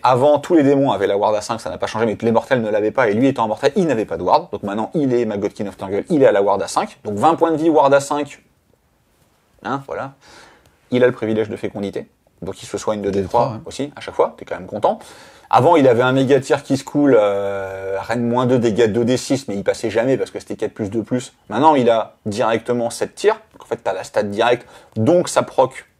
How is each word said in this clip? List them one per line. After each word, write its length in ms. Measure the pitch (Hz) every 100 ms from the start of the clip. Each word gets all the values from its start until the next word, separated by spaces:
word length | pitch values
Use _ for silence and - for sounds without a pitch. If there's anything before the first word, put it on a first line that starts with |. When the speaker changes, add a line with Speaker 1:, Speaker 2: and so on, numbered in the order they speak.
Speaker 1:
avant, 340 | 120 127 143 143
tous 160 | 139
les 80 | 165
démons 300 | 139 139 139
avaient 160 | 98 98
la 80 | 101
ward 180 | 104
à 60 | 104
cinq, 200 | 113 113
ça 100 | -
n'a 60 | 90
pas 120 | 101
changé, 180 | 110 113
mais 100 | 101
les 120 | 117
mortels 300 | 113 - 131
ne 80 | 107
l'avaient 220 | 107 107
pas, 160 | 131 117
et 60 |
lui 120 | 107 135
étant 180 | 131
un 40 | 110
mortel, 240 | 110 127
il 120 | 214 165
n'avait 200 | 113 98
pas 100 | 85
de 60 |
ward, 260 | 90 151 175
donc 100 | 101
maintenant, 280 | 101 107 107
il 180 | 170 135
est 120 | 120
ma 120 | 110 101
Godkin 280 | 98 - 101
of 100 | -
Turgle, 280 | 98 101 117
il 140 | 156
est 40 | 123
à 60 |
la 80 | 101
ward 220 | 98 98
à 60 | -
cinq, 300 | 156 214 -
donc 140 | - 101
vingt 180 | 147
points 160 | 160 165
de 60 | 151
vie, 120 | 165
ward 240 | 151 139
à 80 | 139
cinq, 420 | 135 147 139 - _ _ _ _ _ _ _ _ _ _ _ _
hein, 180 | 107 139 135
voilà. 260 | 95 135 - - - - _ _ _ -
Il 100 | 123
a 40 | 123
le 60 |
privilège 360 | 123 110 110 107
de 80 | 98
fécondité, 520 | 101 107 101 - - _ _ -
donc 200 | 98 -
il 40 | -
se 120 | 101
soigne 240 | - 104
de 80 | 101
Speaker 2:
Des 120 | 95
Speaker 1:
D 60 | 92
trois 140 | 120
Speaker 2:
trois, 120 | 127
ouais. 60 | 110 -
Speaker 1:
aussi, 260 | - 147 -
à 40 |
chaque 140 | -
fois, 200 | - 226 -
t'es 80 |
quand 120 | - 87
même 120 | 95
content. 320 | 104 180 226 - - - - -
Avant, 260 | 120 143 170
il 100 | 135
avait 160 | 117
un 80 | 127
méga 300 | 135 131 139
tir 240 | 135 139
qui 120 | - 131
se 60 |
coule, 340 | - 147 143 113
euh, 800 | 104 101 101 98 95 95 95 98
reine 260 | 95 120 117
moins 200 | 120 123
deux, 120 | 127
dégâts 320 | 113 113 110
deux 140 | 110
D 120 | - 131
six, 300 | - 185 -
mais 80 |
il 80 | 101
passait 280 | 101 - 113
jamais 260 | 110 127 120
parce 160 | -
que 80 | 98
c'était 160 | - 101
quatre 180 | 107
plus 160 | - 104
deux 140 | 113
plus. 300 | 104 127 - _ -
Maintenant, 280 | 110 156 143
il 120 | 117
a 260 | 113 - _ 110
directement 640 | 104 113 113 - 120 117
sept 240 | - 107
tirs, 240 | - 202 214 _
donc 100 | -
en 40 | -
fait, 100 | 113
t'as 160 | 107
la 100 | 92
stat 220 | - 110
directe, 420 | 104 101 117 123 - - - 110
donc 320 | 113 175 170
ça 160 | 127
proc 420 | 123 - 127 - -